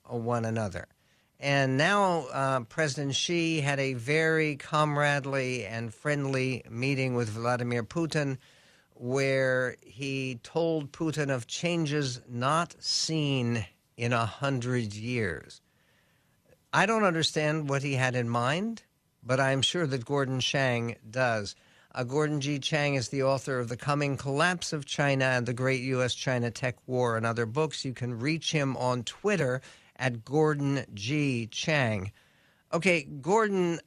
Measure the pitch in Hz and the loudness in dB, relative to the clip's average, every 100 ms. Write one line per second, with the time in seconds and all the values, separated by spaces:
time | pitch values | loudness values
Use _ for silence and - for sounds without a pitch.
0 | - 120 117 120 113 113 104 87 - _ | -10 -6 -2 -2 0 -2 -4 -6 -12 _
1 | _ _ _ _ 139 139 135 131 165 208 | _ _ _ _ 0 2 2 2 4 4
2 | 196 170 131 135 135 131 117 - 156 135 | 4 2 -2 -2 0 0 -2 -2 -2 -2
3 | 139 131 - 175 165 160 139 139 135 127 | -2 -2 0 0 0 0 0 0 0 -2
4 | 117 156 160 160 156 143 - 156 151 147 | 0 2 4 2 0 -2 -2 2 4 4
5 | 147 143 135 135 127 127 101 113 117 - | 2 2 0 0 0 -2 -4 -6 -8 -6
6 | 147 147 139 131 131 127 - 117 131 135 | -2 0 0 0 0 -2 -6 -4 0 2
7 | 131 123 113 107 117 123 120 120 113 170 | 2 0 0 -2 0 0 0 -2 -2 -2
8 | 160 156 139 131 - - - _ _ - | 0 0 0 -4 -10 -20 -20 _ _ -10
9 | 123 135 135 135 131 127 127 - - 98 | -2 0 2 2 2 2 0 -4 -14 -10
10 | 139 135 131 120 - 165 165 160 139 - | -6 -4 -4 -8 -6 -2 0 0 -4 -4
11 | 160 151 143 131 117 - 170 170 156 151 | -2 0 0 -2 -4 -4 0 0 0 0
12 | 139 123 - 120 127 156 170 - - - | -2 -4 -8 -2 2 2 0 -4 -2 0
13 | - 160 147 135 120 120 101 - _ - | 0 0 2 2 2 0 -4 -10 _ -6
14 | 120 120 117 - 139 131 120 123 107 104 | 0 0 0 -2 -2 -2 -2 -2 -2 -6
15 | 113 123 101 71 - - _ _ _ _ | -4 -2 -2 -4 -10 -20 _ _ _ _
16 | _ _ _ _ _ _ _ 147 196 226 | _ _ _ _ _ _ _ 2 2 4
17 | 202 165 147 160 151 156 147 139 143 135 | 4 4 2 2 0 0 0 -2 0 0
18 | 127 123 117 120 123 160 220 226 - _ | 0 0 0 0 0 0 -2 -6 -14 _
19 | _ _ 120 127 135 135 - 175 156 131 | _ _ -2 2 2 2 2 0 0 -2
20 | 113 143 131 131 - 147 135 120 117 - | -2 0 0 0 0 2 2 2 -2 -6
21 | 110 120 127 110 101 - _ _ _ - | -8 -2 0 0 -4 -10 _ _ _ -8
22 | 123 143 151 151 139 147 - 156 147 139 | -2 0 0 0 -2 -2 0 0 2 0
23 | 113 139 135 135 - 127 117 120 143 147 | -2 0 2 0 0 -4 -4 -4 -2 0
24 | 143 127 131 139 170 180 - 156 139 - | 0 -2 -2 2 2 0 -4 -6 -4 0
25 | 143 135 131 127 120 120 131 131 127 127 | 2 4 4 2 0 0 0 0 0 0
26 | 123 - - 127 117 - 127 - - 127 | 0 -2 0 0 0 -2 -4 -4 -4 0
27 | 123 113 113 113 113 127 156 - 135 120 | 2 2 0 0 -2 0 -2 -2 -8 -6
28 | 123 117 135 160 - 156 135 127 127 123 | -6 -4 -2 -2 -2 0 0 0 0 0
29 | 113 - 202 196 135 127 - - - - | -4 -4 0 2 2 -2 -6 -20 -20 -4
30 | 131 117 110 147 151 143 139 139 - 104 | -4 -4 -2 2 4 2 0 0 -2 -8
31 | 107 151 143 120 113 - - 151 120 107 | -4 0 0 0 -4 -4 0 2 2 0
32 | 98 - _ _ _ _ _ 165 185 170 | -4 -10 _ _ _ _ _ 0 2 2
33 | 139 147 143 214 214 196 175 165 | 0 -6 2 2 4 2 2 0